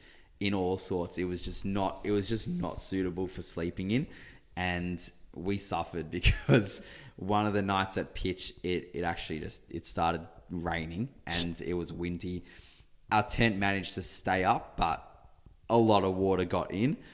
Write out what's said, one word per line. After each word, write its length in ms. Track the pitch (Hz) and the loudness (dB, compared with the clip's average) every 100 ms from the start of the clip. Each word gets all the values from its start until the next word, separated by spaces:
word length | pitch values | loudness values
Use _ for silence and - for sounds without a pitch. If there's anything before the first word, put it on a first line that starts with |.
| - - - - | -14 -20 -18 -4
in 140 | 101 | 0
all 240 | 98 90 95 | 2 0 0
sorts. 400 | - 92 87 - | -2 -2 -2 -4
It 60 | 90 | -4
was 180 | 90 | -4
just 220 | - 87 98 | -6 -6 -2
not, 360 | 98 95 - | 0 0 -2
it 80 | 92 | 0
was 160 | 104 90 | 0 0
just 200 | 110 - | -4 -4
not 340 | - 87 - | -4 -4 -6
suitable 460 | - 95 92 87 92 | -4 -2 -2 -2 -6
for 140 | - | -6
sleeping 500 | 85 - 85 90 95 | -8 -4 -4 -4 0
in, 160 | 117 156 - - - - - | 0 -2 -8 -20 -20 -12 -4
and 460 | 90 87 87 87 - - - | -2 -2 -2 -4 -8 -14 -16
we 240 | - 90 101 | -6 -2 -2
suffered 540 | - 82 82 85 80 | 0 -2 -2 -4 -4
<laughs> 0 | |
because 720 | 87 - - - 139 98 - - - - - | 2 4 4 6 6 6 -2 -8 -18 -18 -8
one 300 | 92 104 107 | 0 2 4
of 80 | |
the 80 | 101 | 2
nights 360 | 98 98 95 - | 4 2 2 -2
at 160 | - | -4
Pitch, 400 | - 92 90 - - | -4 -4 -4 -6 -6
it, 260 | 90 87 - | -2 -2 -2
it 100 | - | -4
actually 360 | 87 80 - 78 | -2 -2 -4 -6
just, 320 | 73 - - | -6 -10 -10
it 140 | 82 - | -10 -6
started 420 | - 85 85 80 - - | 0 2 0 -4 -16 -10
raining 580 | 87 85 82 82 85 131 - - | -6 -2 -2 -4 -4 -6 -8 -6
and 360 | 85 87 80 | -2 -2 -4
it 120 | - | -4
was 200 | 87 78 | -4 -4
windy. 500 | 85 87 87 92 90 - - - - - - - | -4 -4 -4 -4 -6 -8 -18 -20 -20 -20 -16 0
Our 120 | 107 | 2
tent 340 | 104 - 117 98 | 2 4 4 4
managed 360 | 101 98 92 - | 2 2 -2 -6
to 60 | |
stay 420 | 90 - 92 92 | -8 -6 0 2
up, 320 | 92 135 - - | 4 2 0 -2
but 300 | 85 - - - - - - - - | 0 0 -6 -20 -20 -20 -20 -12 2
a 80 | 117 | 6
lot 260 | 113 101 | 8 6
of 120 | 95 92 | 6 4
water 280 | 95 90 | 4 4
got 280 | 90 92 - | 2 0 0
in. 260 | 90 123 - - | 0 0 0 -8